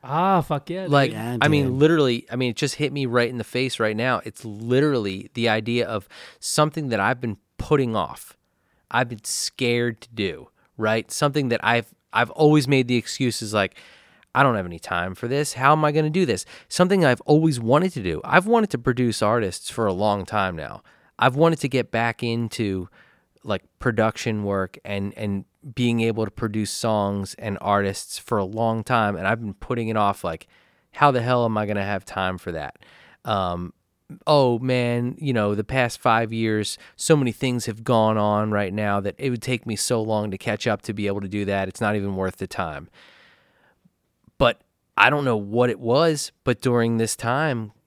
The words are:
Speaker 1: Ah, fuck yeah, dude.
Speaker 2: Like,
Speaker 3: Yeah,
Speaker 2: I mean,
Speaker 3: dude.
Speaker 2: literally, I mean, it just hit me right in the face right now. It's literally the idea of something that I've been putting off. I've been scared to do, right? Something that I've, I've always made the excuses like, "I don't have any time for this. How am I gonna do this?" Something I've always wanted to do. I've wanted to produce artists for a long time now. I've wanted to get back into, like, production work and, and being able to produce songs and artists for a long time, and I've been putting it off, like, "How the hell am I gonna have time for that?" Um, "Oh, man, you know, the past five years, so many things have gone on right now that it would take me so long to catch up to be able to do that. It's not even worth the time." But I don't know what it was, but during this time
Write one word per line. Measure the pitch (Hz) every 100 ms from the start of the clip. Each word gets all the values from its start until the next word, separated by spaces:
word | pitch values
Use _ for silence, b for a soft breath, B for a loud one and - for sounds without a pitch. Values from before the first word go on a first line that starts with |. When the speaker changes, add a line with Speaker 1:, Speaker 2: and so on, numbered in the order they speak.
Speaker 1:
Ah, | 127 151 185 190
fuck | 147 147 -
yeah, | 175
dude. | 185
Speaker 2:
Like, | 143 131
Speaker 3:
Yeah, | 107 113 120
Speaker 2:
I | 147
mean, | 151 135
Speaker 3:
dude. | 127
Speaker 2:
literally, | 156 165 135 120 -
I | 127
mean, | 127
it | 110
just | 143 -
hit | 147
me | 143 131
right | 120 120
in | 127
the |
face | 110 123 131 -
right | 110 110
now. | 123 113
It's | - - 113
literally | 104 113 127 151 131 101 95 -
the | - 117
idea | 110 110 120 110
of | 110 - B B B
something | - - 151 156 143
that | 110
I've | 101 127
been | 123 101 _ _
putting | - 151 123 110
off. | 82 - - _ _ _ _ _ _
I've | 117 127
been | 113
scared | - - - - 120 120 120 113
to | -
do, | 113 98 80 - _ _ -
right? | 107 113 -
Something | - 147 147 135
that | 117
I've, | 107 117 113 _ _
I've | - 117
always | - 151 151 127
made | 135 120
the | 123
excuses | - - 131 110 107
like, | 107 98 - B B B B B -
"I |
don't | 139 110
have | 90
any | 85
time | - 87 90 92
for | 120
this. | 139 147
How | - 131
am | 156
I | 151
gonna | 147 156
do | 165 165
this?" | 107 - B B
Something | - 180 196
I've | 156 123
always | - 151 160 127
wanted | 113 143 185
to | 135
do. | 92 78
I've | - 165 196
wanted | 233 214
to | 127
produce | 120 123 123 107
artists | 104 117 101 - -
for | - 107
a |
long | 92 104 101
time | 90 107 95 82
now. | 67 50 b b b -
I've | 127 127
wanted | 165 160
to | 139
get | 127 117
back | 113 117 113
into, | 120 117 113 - 107 95 90 b b b b _
like, | 107 98 _ _
production | 127 113 110 - - 107
work | 101 98 92 - -
and, | 101 98 -
and | 104 98 - _ 147
being | 117 120 117
able | 113 110 110
to |
produce | - 110 107 104
songs | - 117 107 101 101 98 -
and | 113 98
artists | 98 101 98 98 - -
for | - 110
a | 95
long | 110 113 113
time, | 107 123 107 95
and | 95
I've | 113
been | 110 98
putting | - 120 113
it | 110
off, | 101 101
like, | 90 82 - b b b b
"How | - 147
the | 127
hell | 120 123
am | 117 107
I | 104
gonna | 104
have | 98 98 -
time | - 92 92
for | -
that?" | 80 71 - B B B B
Um, | - 101 92 87 87 - _ _ _ - -
"Oh, | 147 131 117
man, | 127 127 120 120 120 -
you | 147
know, | 120 104 104
the |
past | 104 131 123 -
five | 127 113 113
years, | 113 113 107 101 - B _
so | - 156
many | 127
things | 110 131 123 113
have | 110
gone | 113 117 110 110
on | 104 104 107
right | 104 98
now | 101 104 101
that | 101 -
it | 139
would | 123
take | 131 123 -
me | 107
so | - 120
long | 110 107 107
to | 95
catch | - 107 120
up | 104
to | -
be | 104 101
able | 101
to | 98
do | 104 101
that. | 98 95
It's | -
not | 107 104
even | 101 95
worth | 95 -
the | 95
time." | - 85 71 78 b b b b b b b b b _ _ _ _ _ _
But | 123 113 _ _ _ -
I | 110
don't | 147 139
know | 110
what | 101 113 123
it | 117
was, | 113 131 165 151 - _
but | - 123
during | 127 120 117 113
this | 113 -
time | 117 131 156 120 107 _